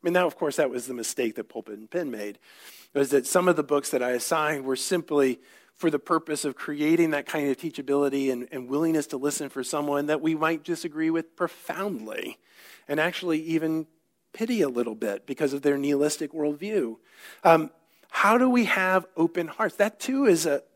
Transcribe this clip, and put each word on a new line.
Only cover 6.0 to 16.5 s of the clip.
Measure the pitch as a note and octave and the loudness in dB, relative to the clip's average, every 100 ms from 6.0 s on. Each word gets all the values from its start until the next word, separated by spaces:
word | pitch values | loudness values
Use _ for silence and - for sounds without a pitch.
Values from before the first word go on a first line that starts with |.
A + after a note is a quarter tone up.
| - D#3+ D#3+ D3 D3 | 0 -2 0 -6 -4
of | B2+ | -6
creating | - D3 D3+ E3 E3 | -10 -2 2 4 4
that | D3 C#3 | 0 -4
kind | D#3+ C#3+ | -4 -2
of | C3 | -2
teachability | E3 - C3 C#3 C#3+ C#3 C3+ | -6 -10 -2 2 2 0 0
and, | B2 B2 | -2 -6
and | C#3 B2 | -10 -4
willingness | C#3+ E3 D#3+ C#3+ | -2 0 0 -2
to | C#3 | -4
listen | C#3+ - C#3+ | -4 -4 -8
for | - | -8
someone | B2+ D3+ D3 C#3+ D3 | -6 -4 -2 -2 0
that | D3+ | -2
we | D#3+ | 0
might | D#3 D#3+ E3 | 0 0 -2
disagree | D3+ E3 E3+ D3+ D#3+ | -4 -6 -6 -2 0
with | E3 D#3+ _ | 0 -4 _
profoundly | F3 - - - G3+ F3+ G#2+ - - - _ _ - - - | -6 -6 -12 -6 -6 -6 -10 -10 -10 -12 _ _ -20 -20 -6
and | D3 | 0
actually | D#3+ F3+ F3+ D#3+ | 0 -2 -2 -2
even | D#3+ D#3+ D#3+ D#3+ D#3 _ _ _ _ | 0 -2 0 -2 -6 _ _ _ _
pity | - A3+ A#3 | -8 -2 0
a | D3 | 0
little | A#2+ A#2 A2 | 0 -4 -2
bit | A2 G2+ - | -4 -6 -8
because | C3+ D3+ | -2 -2
of | C#3+ | 0
their | C#3+ C#3+ | 0 0
nihilistic | C#3+ C#3+ D3+ D3 D3+ | 0 2 0 0 -8
worldview. | D#3+ D3+ | -4 -4